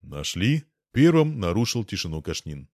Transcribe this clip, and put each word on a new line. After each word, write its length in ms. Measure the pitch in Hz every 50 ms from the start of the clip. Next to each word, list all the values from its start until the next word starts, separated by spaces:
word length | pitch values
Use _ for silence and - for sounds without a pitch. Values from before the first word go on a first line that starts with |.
«Нашли?» — 600 | - - 71 71 73 - - 90 92 123 147 160 - _ _ _ _ _ _
первым 460 | 113 143 170 165 160 156 156 156 131
нарушил 440 | 95 85 87 104 117 - - 120 107
тишину 380 | - - 92 - 87 78 78
Кашнин. 480 | 71 87 80 - - 80 76 71 65 _ _